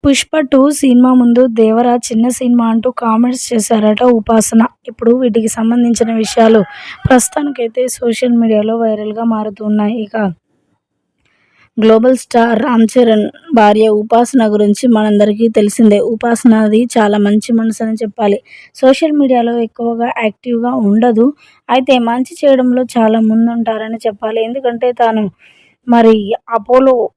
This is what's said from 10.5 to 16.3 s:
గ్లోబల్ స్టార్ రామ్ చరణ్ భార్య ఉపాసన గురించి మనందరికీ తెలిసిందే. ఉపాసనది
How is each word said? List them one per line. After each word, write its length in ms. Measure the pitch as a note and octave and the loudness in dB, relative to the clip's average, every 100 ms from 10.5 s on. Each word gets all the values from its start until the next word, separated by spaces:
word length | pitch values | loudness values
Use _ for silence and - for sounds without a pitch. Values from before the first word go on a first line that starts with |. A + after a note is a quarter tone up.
| _ _ _ _ _ _ _ _ _ _ _ _ - | _ _ _ _ _ _ _ _ _ _ _ _ -2
గ్లోబల్ 380 | A3 A3 B3 C4 | 2 4 2 0
స్టార్ 440 | - A#3+ A#3 A3 | -2 0 0 0
రామ్ 240 | C#4 A3+ A3+ | 0 2 2
చరణ్ 380 | B3+ A#3 G#3+ G#3+ - - C4 | 2 2 2 -2 -8 -4 2
భార్య 340 | G#3 G#3+ A3 G#3 | 2 4 2 0
ఉపాసన 520 | G#3+ A#3 A#3+ C4+ A3 | 0 0 2 0 0
గురించి 400 | G#3 G#3 G3+ C4 | 0 0 0 0
మనందరికీ 600 | A3 G#3+ G#3 G#3 G#3 A#3 | 2 2 2 2 2 0
తెలిసిందే. 500 | A3 G#3 - A3+ G#3 - | 0 -2 2 2 2 -2
ఉపాసనది 720 | A3 A#3+ | -4 -2